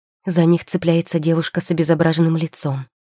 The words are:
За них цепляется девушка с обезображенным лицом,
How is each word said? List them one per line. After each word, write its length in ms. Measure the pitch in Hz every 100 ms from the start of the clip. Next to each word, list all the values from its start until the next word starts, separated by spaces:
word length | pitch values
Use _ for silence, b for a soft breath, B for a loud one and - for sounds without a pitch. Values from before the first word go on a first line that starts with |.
| _ _ -
За 200 | 175 165
них 200 | 170 -
цепляется 540 | 175 170 165 165 165
девушка 420 | 156 165 160 175
с 100 | -
обезображенным 640 | 165 156 160 165 160 165 160
лицом, 520 | 160 - 151 135 131 _ _